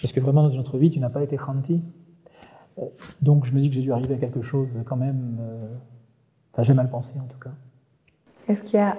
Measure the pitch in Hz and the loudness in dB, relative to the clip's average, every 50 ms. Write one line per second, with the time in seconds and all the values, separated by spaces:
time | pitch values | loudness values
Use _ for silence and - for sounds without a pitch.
0 | - 120 - 131 131 139 135 151 151 147 127 131 123 - - 127 151 170 170 147 | -6 -2 0 2 2 6 6 6 6 6 4 0 -4 -4 0 2 2 2 2 2
1 | 127 120 - 143 147 139 147 135 - 143 135 135 135 - 170 170 165 - - - | -2 -2 -2 -2 -2 -2 -4 -6 -6 -4 -4 -4 -2 0 -2 -2 -2 -6 -14 -20
2 | - _ _ _ _ - _ - - - - - - _ - - - - - - | -20 _ _ _ _ -20 _ -20 -20 -20 -20 -20 -20 _ -12 -12 -12 -12 -12 -16
3 | - - - - 139 139 147 143 123 123 131 139 139 147 131 131 131 135 120 117 | -20 -18 -6 0 4 4 4 4 4 2 0 2 2 2 0 0 0 0 0 -2
4 | 131 131 135 120 127 120 - 120 113 - 143 135 131 127 120 113 113 - 131 123 | 0 -2 -2 -2 -4 -4 -4 -6 -6 -4 -2 -2 -2 -2 -4 -8 -6 -4 -4 -2
5 | 127 139 135 131 123 120 117 113 113 113 113 113 110 110 120 127 - - - - | -2 -2 -2 -4 -4 -6 -8 -8 -8 -10 -10 -12 -12 -12 -14 -16 -16 -20 -20 -20
6 | _ _ _ _ _ _ _ _ _ _ - - 117 123 135 131 127 123 - 120 | _ _ _ _ _ _ _ _ _ _ -2 2 4 6 6 6 4 0 -2 -6
7 | - - - 139 131 - - - - 127 147 - - - _ _ _ _ _ _ | -8 -8 -10 -10 -12 -12 -14 -16 -18 -18 -18 -18 -20 -20 _ _ _ _ _ _
8 | _ _ _ _ _ _ _ _ - - 208 208 - - - 208 202 202 - | _ _ _ _ _ _ _ _ -2 -2 -2 -2 -2 0 2 4 4 4 0